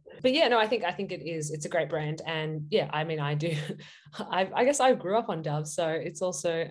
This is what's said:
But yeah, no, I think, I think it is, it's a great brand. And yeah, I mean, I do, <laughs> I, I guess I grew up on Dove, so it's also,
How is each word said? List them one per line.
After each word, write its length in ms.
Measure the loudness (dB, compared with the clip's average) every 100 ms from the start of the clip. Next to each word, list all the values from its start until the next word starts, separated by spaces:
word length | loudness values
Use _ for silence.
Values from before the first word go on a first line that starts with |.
| -20 0
But 100 | 4
yeah, 160 | 6 6
no, 100 | 6
I 80 | 4
think, 200 | 2 -2
I 80 |
think 180 | -2 -6
it 100 | -6 -6
is, 240 | -4 -4
it's 140 | -6 -2
a 40 |
great 200 | 0 0
brand. 320 | -2 -2 -4 -4
And 420 | -4 -2 -4 -2
yeah, 200 | 0 0
I 100 | -2
mean, 160 | -2 -2
I 140 | 0
do, 200 | 0 -2 -2 -6 -10 -14
<laughs> 280 | -20 -16 -10
I, 320 | -4 0 0 2
I 80 |
guess 160 | 2 6
I 140 | 4
grew 240 | 4 2 0
up 100 | 0
on 140 | -2
Dove, 260 | -2 -2 -2
so 220 | -2 -2
it's 320 | -2 -4 -4
also, 440 | -4 -2 -2 0 -2